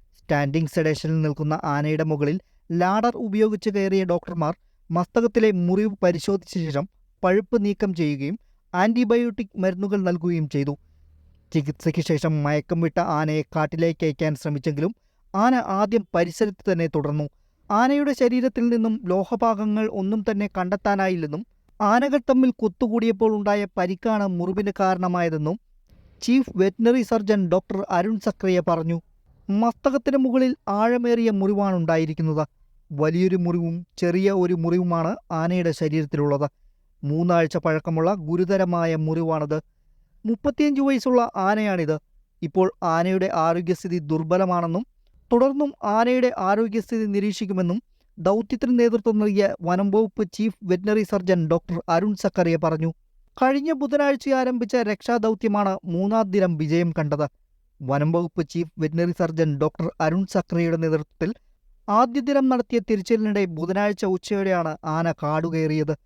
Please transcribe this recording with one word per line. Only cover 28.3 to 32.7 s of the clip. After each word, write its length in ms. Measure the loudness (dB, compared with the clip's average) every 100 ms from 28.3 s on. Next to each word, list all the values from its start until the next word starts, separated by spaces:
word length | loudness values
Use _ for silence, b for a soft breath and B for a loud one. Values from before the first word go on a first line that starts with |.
| -2 0 0
പറഞ്ഞു. 380 | 2 0 0 -4 -6 _ _ _ -4
മസ്തകത്തിന് 680 | 0 0 0 0 0 0 2
മുകളിൽ 360 | 2 2 2 0 -4
ആഴമേറിയ 600 | 0 2 2 2 2 2
മുറിവാണുണ്ടായിരിക്കുന്നത്. 1120 | 2 0 0 0 0 0 0 0 -2 -2 -2 -4 _ _